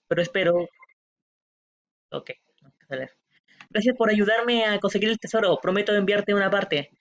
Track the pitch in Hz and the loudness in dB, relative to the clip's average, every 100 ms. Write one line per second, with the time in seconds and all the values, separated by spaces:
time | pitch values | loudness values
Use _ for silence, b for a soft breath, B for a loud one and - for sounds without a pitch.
0 | - 165 170 196 175 175 170 _ - _ | -4 -2 -2 0 2 2 0 _ -20 _
1 | _ _ _ _ _ _ _ _ _ _ | _ _ _ _ _ _ _ _ _ _
2 | - 139 - - _ _ 139 _ - 135 | -12 -12 -12 -18 _ _ _ _ -12 -10
3 | 135 _ _ _ _ B B 214 226 240 | -10 _ _ _ _ B B -4 -2 0
4 | 220 208 202 226 240 233 220 202 196 202 | 2 2 2 0 0 0 0 0 0 0
5 | 214 226 - 226 196 160 180 196 202 208 | -2 -2 -2 0 2 2 0 0 2 0
6 | 196 208 208 202 196 196 190 147 143 _ | 2 0 0 0 2 0 -2 -4 -6 _